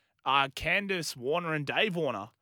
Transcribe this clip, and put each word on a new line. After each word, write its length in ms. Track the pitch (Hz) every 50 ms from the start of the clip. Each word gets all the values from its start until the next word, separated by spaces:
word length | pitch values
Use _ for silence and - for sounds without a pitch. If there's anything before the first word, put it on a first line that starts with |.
| _ _ _ _ -
uh, 220 | 135 131 139 135 139 -
Candace 640 | - - 156 175 196 202 196 196 196 156 - -
Warner 380 | 135 117 127 151 175 175 165 156
and 120 | 156 147
Dave 300 | 131 - 151 202 220 175
Warner. 320 | 175 160 135 117 101 101 110 - _